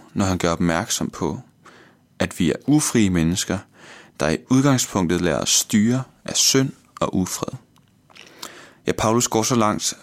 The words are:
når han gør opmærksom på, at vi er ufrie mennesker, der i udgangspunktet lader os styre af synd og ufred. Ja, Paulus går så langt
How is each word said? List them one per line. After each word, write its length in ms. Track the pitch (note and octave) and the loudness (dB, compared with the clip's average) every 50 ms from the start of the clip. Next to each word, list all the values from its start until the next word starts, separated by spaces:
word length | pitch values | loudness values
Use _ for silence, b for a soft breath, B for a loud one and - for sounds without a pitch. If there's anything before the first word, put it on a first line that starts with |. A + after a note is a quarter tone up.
| - - - | -16 -8 -4
når 100 | - G2 | -2 0
han 140 | F#2+ F#2 F2 | 0 0 0
gør 140 | - E2+ | 0 0
opmærksom 580 | E2+ - F2 E2+ D#2+ E2+ A2 - - - E2 - | 0 2 0 0 0 0 -2 -2 -4 -4 -4 -6
på, 300 | - - F#2 D#2 - C3+ - _ _ B B B B B B B B B B _ _ - | -6 -4 -4 -4 -4 -6 -10 _ _ B B B B B B B B B B _ _ -4
at 200 | F#2 F2+ - - | -4 -2 -2 0
vi 120 | F2+ D2 | 0 0
er 60 | - - - | 0 0 0
ufrie 440 | C3+ D3 D3+ - - - A#2 G#2 F#2+ | 2 2 2 2 2 2 2 2 4
mennesker, 480 | F2+ E2+ D#2+ E2 F2+ - - - F2+ G2 - B B B B B B B B B B - | 2 2 2 2 0 -2 -2 -4 -4 -6 -8 B B B B B B B B B B -2
der 80 | C#2 D#2 | 0 0
i 100 | D#2 - - - | 0 -2 0 0
udgangspunktet 720 | C3 C3 C3 C#3+ C3+ A#2+ - - - G2+ F2+ D#2+ F2+ E2+ | 2 2 4 4 2 2 0 -2 -2 0 0 0 0 0
lader 200 | F2 E2 D2 G#1 | 0 0 0 0
os 100 | - - | 0 0
styre 520 | - - - - - G#2+ G#2 A#2 B2 C3 C3 - _ _ - | 0 -2 0 0 2 2 2 2 0 -2 -4 -8 _ _ -10
af 120 | - - | -6 -2
synd 360 | - - - - C3+ C3+ C#3 - - _ _ - - | 0 0 2 2 2 0 -2 -4 -12 _ _ -8 -6
og 140 | - - - | -4 -2 -2
ufred. 420 | G2 F2+ - - - - - - - - _ _ _ _ _ _ _ _ B B B B B B B B B B B B B B B - | -2 -2 -2 -4 -8 -8 -10 -10 -12 -16 _ _ _ _ _ _ _ _ B B B B B B B B B B B B B B B -4
Ja, 60 | - | -2
Paulus 360 | - - - G#2+ A2+ A#2+ A#2 - | 0 0 2 2 2 2 0 0
går 140 | - A2 | 0 0
så 120 | A2 - C3 | 0 2 2
langt 400 | A#2 G#2+ G#2 - - - - - - | 2 2 2 0 -2 -4 -6 -8 -10